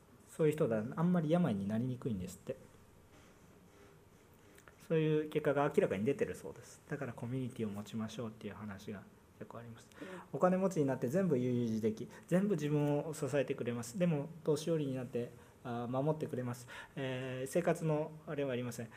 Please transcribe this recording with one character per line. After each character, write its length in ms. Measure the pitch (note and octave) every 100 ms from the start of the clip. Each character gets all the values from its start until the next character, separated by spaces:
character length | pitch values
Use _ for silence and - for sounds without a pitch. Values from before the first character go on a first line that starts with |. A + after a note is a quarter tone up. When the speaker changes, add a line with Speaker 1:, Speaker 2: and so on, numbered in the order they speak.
| - - - -
Speaker 1:
そ 100 | D#3
う 20 |
い 20 |
う 40 |
人 140 | D3 C#3
が 140 | A2 A2+ D3+
あ 60 |
ん 100 | F3
ま 80 | F3+
り 80 | D3+
病 240 | E3+ E3
に 140 | G2+ G2
な 100 | A2
り 60 |
に 120 | B2+ B2+
く 140 | C3+
い 40 |
ん 40 | G2+
で 100 | F2+
す 100 | -
っ 20 |
て。 160 | - - - - - - - - - - - - - - - - - - - - - - - - -
そ 80 | E3
う 40 |
い 280 | D#3 D#3 D#3
う 20 |
結 160 | D#3 D3+
果 80 |
が 180 | C#3 C#3+ C3+
明 80 |
ら 40 | -
か 80 | F#2+
に 80 | A2+
出 100 | C#3
て 100 | -
る 80 | F2
そ 140 | -
う 40 | -
で 100 | -
す。 160 | - -
だ 80 | C#3+
か 80 | B2+
ら 80 |
コ 140 | - A#2
ミ 100 | C3
ュ 40 |
ニ 60 | B2
テ 120 | -
ィ 60 | G#2+
を 20 |
持 140 | G2+
ち 120 | G#2+ A2+
ま 140 | A2
し 100 | -
ょ 60 | A2+
う 20 |
っ 20 |
て 160 | G#2+ G#2
い 20 |
う 60 | F#2
話 360 | G#2+ G2 -
が 80 | G2 - - - -
結 100 | A2
構 120 | A#2
あ 20 |
り 80 | A#2
ま 100 | A2+
す。 80 | - -
Speaker 2:
う 20 |
ん。 40 | F#3+ F#3 -
Speaker 1:
お 60 | C#3
金 180 | F3+ F#3
持 100 | F#3+
ち 80 | F3
に 80 | C3+
な 80 | B2+
っ 20 |
て 100 | B2
全 200 | E3 F#3
部 100 | C3+
悠 160 | B2
々 120 | B2 A#2
自 160 | A2
適、 260 | G#3+ G#3+ - - -
全 200 | F3 G3+
部 80 | F3
自 120 | D3
分 300 | D3 D3 D3
を 160 | D#3
支 120 | D3 C3+ C#3+
え 100 | C3
て 80 |
く 100 | C3+
れ 100 | A#2+
ま 100 | A#2+
す。 160 | A#2 F#3+
で 80 | F3
も 200 | D3+ C#3 -
年 240 | - D3 D#3
寄 60 | E3
り 60 | C#3
に 80 | C3
な 80 |
っ 20 | A#2+
て、 240 | A#2+ A#2+ - - -
あ 220 | B2 A#2+ A#2
ー、 20 |
守 300 | C3 D3 D#3
っ 20 |
て 60 | D#3
く 100 | B2
れ 60 |
ま 140 | B2 A#2+
す。 120 | - - - -
え 500 | C3 B2+ C3 C3 C3+
ー、 40 |
生 100 | F3+
活 240 | F3 D#3+ D#3+
の 240 | D3+ D#3 - -
あ 80 |
れ 100 | C#3+
は 100 | C#3
あ 20 | B2
り 80 |
ま 80 | B2
せ 100 | A#2+
ん。 80 | A#2